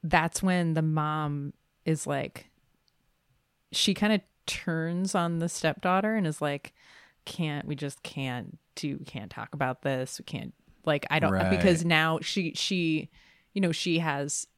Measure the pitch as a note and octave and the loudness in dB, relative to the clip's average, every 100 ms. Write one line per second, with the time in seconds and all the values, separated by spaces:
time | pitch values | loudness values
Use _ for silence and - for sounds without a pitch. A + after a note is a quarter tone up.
0 | E3 E3 E3 - F#3+ F3+ E3+ D#3+ D#3 D#3 | 4 4 2 0 2 4 4 2 2 2
1 | D3+ D#3 D3+ C#3+ C#3+ - _ _ - D#3+ | 0 0 0 -2 -6 -12 _ _ -2 -2
2 | - C#3+ - - - _ _ _ _ _ | 0 -2 -2 -10 -20 _ _ _ _ _
3 | _ _ _ _ _ _ _ - - F#3+ | _ _ _ _ _ _ _ 0 0 2
4 | G#3 G#3+ - _ - - - D#3+ E3 F3 | 4 2 0 _ -8 -6 -2 -2 0 0
5 | F#3+ F#3+ E3+ E3+ E3+ - D#3+ - F3+ F#3 | 0 0 0 0 -2 0 -2 0 2 2
6 | G#3+ A3 E3+ D3+ D3+ C#3+ - _ - - | 2 2 0 0 -2 -2 -8 _ -20 -20
7 | - _ - - D#3+ D3 - D3 D3 - | -20 _ -14 -4 -2 -2 -4 -6 -6 -8
8 | - - C3+ B2 - D#3+ _ - D3+ C#3 | -12 -6 -6 -6 -8 -16 _ -8 -6 -6
9 | C3+ - G2+ - A2+ D3 C3 B2+ C#3+ C3 | -8 -10 -10 -12 -10 -4 -4 -2 -2 -2
10 | C3 - - - - - _ _ - D3 | -4 -10 -10 -10 -10 -14 _ _ -2 -2
11 | - D#3 D#3+ F#3+ F#3+ F#3+ F#3+ E3 E3+ D#3+ | 2 2 4 2 4 4 6 4 4 4
12 | D#3+ D#3+ D#3+ - E3+ - - F#3+ E3 D#3 | 4 0 -2 -2 -2 -2 -2 0 2 0
13 | - - - _ _ G3+ F#3 E3 - E3 | -4 -16 -20 _ _ 0 0 0 0 0
14 | E3 C#3 C#3+ - - | 0 -2 -2 -4 -8